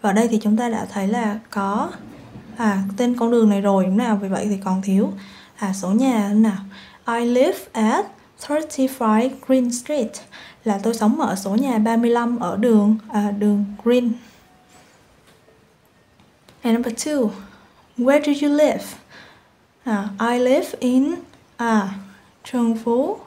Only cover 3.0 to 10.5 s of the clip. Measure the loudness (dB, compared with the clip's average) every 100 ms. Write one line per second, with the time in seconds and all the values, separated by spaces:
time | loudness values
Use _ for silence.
3 | -2 0 2 4 4 4 2 2 2 2
4 | 2 0 -2 -4 -2 -4 -2 -2 0 2
5 | 0 -4 -16 -20 -20 -8 -6 -4 0 2
6 | 2 2 2 4 2 2 -10 -18 -20 -14
7 | -6 -2 0 2 2 0 -6 0 2 0
8 | -2 -10 _ _ -4 -4 -4 -2 -2 0
9 | 0 2 0 -4 0 2 2 -4 -4 -4
10 | -4 -8 -20 -20 -20